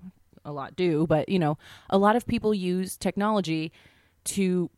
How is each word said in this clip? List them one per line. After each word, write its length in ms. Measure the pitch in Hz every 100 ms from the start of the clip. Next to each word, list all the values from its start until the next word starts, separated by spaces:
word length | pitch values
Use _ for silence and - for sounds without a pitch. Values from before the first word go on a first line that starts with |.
| 185 - _ -
a 80 | -
lot 240 | 143 135 -
do, 320 | 180 151 160
but, 220 | 156 -
you 100 | 190
know, 180 | 151 151 - - -
a 80 | 196
lot 200 | 202 233
of 100 | -
people 260 | 240 214
use 440 | 208 180 180 185 -
technology 720 | 190 196 208 214 160 160 160 - - _ _ _ -
to 440 | 196 185 180 170